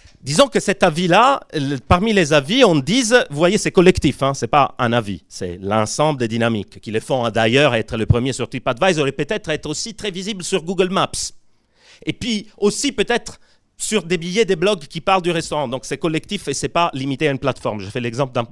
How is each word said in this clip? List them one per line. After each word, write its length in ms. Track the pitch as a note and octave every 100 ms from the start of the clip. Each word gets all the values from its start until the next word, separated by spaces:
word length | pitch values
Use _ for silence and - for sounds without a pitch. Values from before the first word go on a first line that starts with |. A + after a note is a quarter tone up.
| - _
Disons 260 | C3 D#3 C#4
que 120 | G3+
cet 220 | - F#3
avis-là, 600 | F#3 D#3 F3+ F#3 B3+ C#4 -
le, 240 | D#3 C3+ C#3
parmi 360 | - F3+ A3+
les 180 | G3+ D3
avis, 320 | D3+ C#3 B3+
on 120 | A3+ D#3
dise, 500 | C3 B3 G#3+ B3 -
vous 80 | C#3+
voyez, 200 | F3 G3+
c'est 140 | D#3
collectif, 520 | G3 F3+ F3+ D3 -
hein, 100 | C#3
c'est 140 | C3+ A#2
pas 280 | C#3+ C3+ -
un 160 | A#2+
avis, 300 | A#2 G#2 F2+ _
c'est 300 | - F#2 F2+
l'ensemble 640 | F#2+ A2 G#2+ - D#3 C#3
des 80 | A2+
dynamiques 520 | A#2 A#2 A2 - -
qui 120 | -
le 80 | G#2+
font, 240 | - C3 A#2
hein, 60 |
d'ailleurs 440 | A2+ A2+ B2+ D3 A#2
être 220 | - A#2
le 80 | G#2+
premier 260 | A#2+ C3
sur 180 | B2+ A2+
TripAdvisor 580 | C3+ C3+ A#2 F#3+ D#3+ C3+
et 40 |
peut-être 380 | C3+ D3 G#3+ -
être 160 | D3+ D3+
aussi 300 | D3+ A#3 G3+
très 160 | G#3+
visible 320 | F3+ F#3+ F#3+
sur 200 | D#3+ F#3
Google 260 | D#3+ F#3 F#3
Maps. 220 | F#3 C#3 - - - _ _ _ _ _ - -
Et 80 |
puis 340 | - A#3+ G#3 - -
aussi 360 | G3+ - C#4
peut-être 480 | C#4 G3+ A#3+ - - _ _ _ -
sur 260 | - G#3+
des 140 | D#3+ F3
billets 280 | E3+ F#3+ F#3
des 100 | F3
blogs 320 | F#3+ G3 -
qui 120 | E3
parlent 220 | F#3+ F#3+
du 100 | F3
restaurant. 360 | E3 - D3+ C3
Donc 180 | B2+ -
c'est 120 | C#3
collectif 500 | E3+ D#3 - G3+ -
et 60 |
c'est 160 | C3+ C#3
pas 200 | E3+ E3+
limité 340 | C3+ C#3 C3 D#3
à 40 |
une 80 | C3+
plateforme. 400 | C#3 - B2 G#2+
Je 100 | F#2+
fais 120 | B2+
l'exemple 320 | A#2+ A#2 C3+
d'un, 100 | B2 A2+